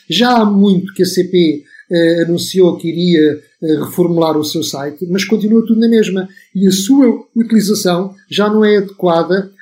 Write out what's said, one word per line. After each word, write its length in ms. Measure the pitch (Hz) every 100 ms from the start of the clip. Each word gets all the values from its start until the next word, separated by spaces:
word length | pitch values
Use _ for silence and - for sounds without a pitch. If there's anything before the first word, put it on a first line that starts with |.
| -
Já 280 | 160 247 233
há 80 | 208
muito 460 | 196 202 175 -
que 100 | -
a 20 | 180
C 180 | 185 175
P, 380 | 180 160 143 - - -
eh, 340 | 170 165 170
anunciou 540 | 165 175 - 185 180 165
que 120 | 165
iria, 500 | 160 175 160 151 - _ -
eh, 160 | 160 147
reformular 580 | 143 - 170 165 160 151
o 60 |
seu 180 | 151 160
site, 460 | 151 135 147 - 175
mas 140 | 190
continua 420 | - 214 214 226 226
tudo 140 | 220
na 80 | 233
mesma. 400 | 226 180 185 190 - _
E 140 | 185 190
a 40 |
sua 540 | 196 - 277 240 - - 226
utilização 800 | 226 220 180 208 185 175 196 - -
já 200 | 190 208
não 160 | 214 214
é 120 | 208
adequada 720 | 190 - 180 165 160 196 196 _